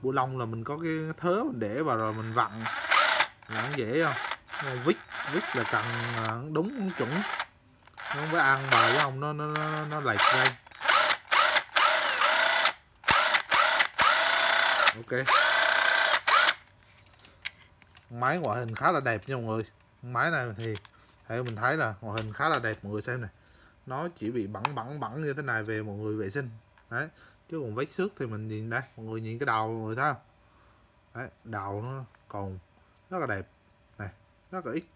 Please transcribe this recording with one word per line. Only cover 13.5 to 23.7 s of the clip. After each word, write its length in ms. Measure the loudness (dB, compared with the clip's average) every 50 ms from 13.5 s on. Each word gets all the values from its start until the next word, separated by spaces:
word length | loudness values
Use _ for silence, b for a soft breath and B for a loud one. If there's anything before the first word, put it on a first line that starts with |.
| 4 4 4 4 6 4 2 2 4 4 4 6 6 6 4 4 4 2 4 2 4 4 4 4 4 6 4 4 4
Ok. 300 | 2 -8 -4 -4 -2 2 4 4 6 6 4 4 4 4 4 4 4 4 4 4 4 4 4 2 2 2 4 6 6 6 6 2 0 -8 _ -20 -20 -20 -20 -20 -20 -20 -20 -20 _ -20 -20 -20 _ -14 -14 -14 -14 -20 -20 _ _ -20 _ _ -20 _ _
Máy 280 | -6 -2 0 0 0 2
ngoại 220 | 0 -2 -2 -2
hình 140 | -4 -6 -6
khá 180 | 0 2 2 2
là 80 | 2
đẹp 280 | 0 0 -2 -2 -4 -6
nha 80 | -6
mọi 80 | -6 -4
người. 200 | -2 -2 -2 -4 -6 _ _ _ _ _ _ -14
Máy 280 | -6 -2 -2 0 0
này 160 | 0 -2 -4 -4 -6
thì 180 | -8 -6 -6 -6 -8 -10 -16 b b b b b b _ -8
theo 160 | -6 -6 -4
mình 120 | -6 -6
thấy 200 | -2 -2 0 0
là 180 | 0 -2 -4 -4 -8
ngoại 220 | -10 -6 -6 -6 -6
hình 100 | -6 -6
khá 160 | -4 -2 -2
là 100 | -2 -2
đẹp 260 | -2 -4 -6 -6 -8
mọi 80 | -8 -6
người 100 | -6 -6
xem 180 | -6 -6 -6
này. 100 | -8 -10 -12 b b b b b b b